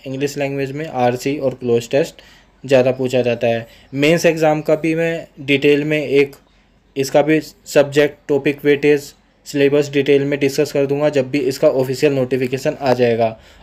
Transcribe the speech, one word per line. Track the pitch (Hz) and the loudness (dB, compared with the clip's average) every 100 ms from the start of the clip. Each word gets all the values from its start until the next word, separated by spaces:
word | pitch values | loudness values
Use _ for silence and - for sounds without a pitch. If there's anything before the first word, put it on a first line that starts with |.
| 139 | -10
इंग्लिश | 135 139 139 | -6 -6 -4
लैंग्वेज | 139 139 135 | -6 -4 -6
में, | 143 160 | -8 -8
आरसी | 127 123 123 139 147 | -2 0 0 -4 -4
और | 135 | -4
क्लोज | 123 123 117 113 | -4 -2 -2 0
टेस्ट | 139 170 - - - _ _ | -2 -2 -6 -20 -20 _ _
ज़्यादा | 131 135 127 | 2 4 4
पूछा | 127 127 127 | 0 -2 0
जाता | 120 117 120 | 0 0 -2
है। | 117 113 - _ | -2 -6 -16 _
मेंस | 135 147 165 170 | 0 2 4 2
एग्जाम | 160 156 151 | 2 2 0
का | 151 151 | 0 0
भी | 160 | 0
मैं | 160 165 165 - - | -2 -2 -4 -10 -10
डिटेल | 135 139 139 143 | -2 2 4 2
में | 151 151 | 2 -2
एक | 147 139 139 - _ _ _ _ _ - | 0 2 2 -2 _ _ _ _ _ -6
इसका | 135 151 | 0 2
भी | 143 156 | 2 0
सब्जेक्ट, | 151 - - 156 139 135 147 - - | -2 -12 -2 0 2 2 0 -2 -4
टॉपिक, | 143 151 143 | -2 -2 -2
वेटेज, | 143 143 147 147 139 - _ _ - | 0 2 2 2 -2 -18 _ _ -8
सिलेबस | 147 143 147 139 | 0 2 2 0
डिटेल | 143 139 139 | 0 2 2
में | 143 143 | 2 -2
डिस्कस | 139 139 143 | -2 0 -2
कर | 143 139 | -2 -2
दूंगा | 143 151 | 0 0
जब | 139 127 | 0 -2
भी | 143 | -2
इसका | 139 135 156 | -4 0 0
ऑफिशियल | 131 131 127 151 | 2 -2 0 0
नोटिफिकेशन | 139 127 127 127 131 151 147 | 0 0 -2 -2 -4 -4 -4
आ | 139 | 0
जाएगा। | 123 120 113 113 113 - - | 2 2 2 0 -2 -14 -18